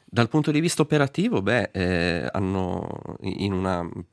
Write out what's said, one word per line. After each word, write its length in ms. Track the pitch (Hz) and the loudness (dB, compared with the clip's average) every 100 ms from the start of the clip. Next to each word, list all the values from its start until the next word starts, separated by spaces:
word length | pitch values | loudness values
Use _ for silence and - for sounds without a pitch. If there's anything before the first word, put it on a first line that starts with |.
| _ | _
Dal 160 | 107 117 | 0 2
punto 220 | 156 151 | 2 2
di 100 | 147 | 2
vista 200 | 165 - | 0 2
operativo, 640 | 151 151 139 - 214 165 | 2 4 2 0 0 0
beh, 280 | 98 120 98 | 0 0 0
eh, 560 | 92 90 90 87 85 64 | 0 0 2 2 0 -2
hanno 840 | - 95 95 92 90 82 - - - | -2 0 0 -2 -4 -6 -10 -12 -10
in 320 | - - 101 | -8 -4 -2
una, 340 | 95 95 90 85 - 87 | 0 0 -2 -4 -10 -14